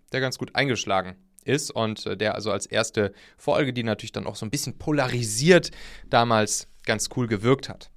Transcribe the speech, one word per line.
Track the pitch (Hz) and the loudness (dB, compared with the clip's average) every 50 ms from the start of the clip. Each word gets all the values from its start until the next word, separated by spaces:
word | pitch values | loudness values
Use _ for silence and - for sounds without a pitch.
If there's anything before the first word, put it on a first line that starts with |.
| _ _ | _ _
der | - 131 | -4 -2
ganz | 131 127 123 - | -2 -2 -2 -6
gut | 127 - - | -8 -4 -2
eingeschlagen | - 139 143 120 - - 107 98 95 90 92 92 - _ _ _ - _ | 0 0 0 0 -2 0 0 0 0 0 -2 -8 -16 _ _ _ -12 _
ist | - 127 131 - - | -2 -2 -2 -2 -4
und, | - 110 113 110 107 - - | -2 -2 -2 -2 -2 -4 -6
äh, | 104 101 | -6 -4
der | 98 110 107 - | -2 -2 -2 -2
also | 104 104 107 | -2 -2 -4
als | 98 101 - - | -4 -4 -4 -2
erste | - 110 113 - - 110 104 98 - - - - _ _ | -2 -2 -2 0 0 0 0 0 -2 -8 -18 -20 _ _
Folge, | - 147 143 - 156 131 120 | -2 0 2 2 2 0 -2
die | 123 | -2
natürlich | 113 113 107 - - - | -2 -2 -2 -4 -6 -8
dann | - 104 - - | -10 -8 -8 -8
auch | 98 | -8
so | - 113 | -8 -8
ein | 107 | -6
bisschen | 104 147 - 131 - - | -6 -6 -6 -6 -10 -8
polarisiert | - 160 151 143 131 123 120 123 120 107 104 113 139 175 180 170 - - - - - - - - - - | -4 0 0 0 0 0 0 -2 -2 -2 -2 0 6 8 8 8 6 4 -4 -12 -16 -16 -16 -18 -6 2
damals | - 120 120 120 113 107 107 104 - - - - - - - | 4 4 4 6 4 4 4 2 0 -4 -6 -10 -16 -10 -4
ganz | - 113 104 - - - | -2 -2 -2 -2 -4 -2
cool | 127 123 110 | -2 0 0
gewirkt | 113 98 107 123 135 135 - - | -2 0 4 4 4 2 2 -6
hat. | 95 - - - - | -14 -14 -18 -20 -20